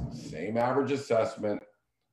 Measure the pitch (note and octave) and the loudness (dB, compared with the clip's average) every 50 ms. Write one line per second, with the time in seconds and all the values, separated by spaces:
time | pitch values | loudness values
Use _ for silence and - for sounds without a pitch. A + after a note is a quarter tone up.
0 | - - - - - - - D2 F2 G#2 A2+ A#2 A#2+ B2+ C3 C#3+ C3+ A#2+ C#3 C3 | -8 -8 -8 -10 -10 -10 -8 -6 -4 -2 0 2 2 4 4 2 2 2 0 -2
1 | - - A#2 F#2+ F#2+ F#2 - - G2+ G#2 G2 F#2 - - _ _ _ _ _ _ | 0 2 4 4 4 2 -2 -2 -2 -2 -2 -2 -6 -12 _ _ _ _ _ _
2 | _ _ | _ _